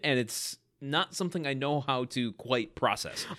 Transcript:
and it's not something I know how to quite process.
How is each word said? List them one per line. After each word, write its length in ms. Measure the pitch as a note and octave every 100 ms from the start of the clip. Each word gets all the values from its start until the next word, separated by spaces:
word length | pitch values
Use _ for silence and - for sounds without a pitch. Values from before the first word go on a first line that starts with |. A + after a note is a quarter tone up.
and 120 | D3+ B2+
it's 400 | A2 - - - _ _
not 320 | C#3 D3+ -
something 320 | - F#3 F3+
I 100 | D3
know 260 | C3+ C#3 D3
how 240 | C#3 C3
to 280 | B2 C3 A#2+
quite 420 | - A#2+ B2 A2 -
process. 500 | A#2+ G2 - - -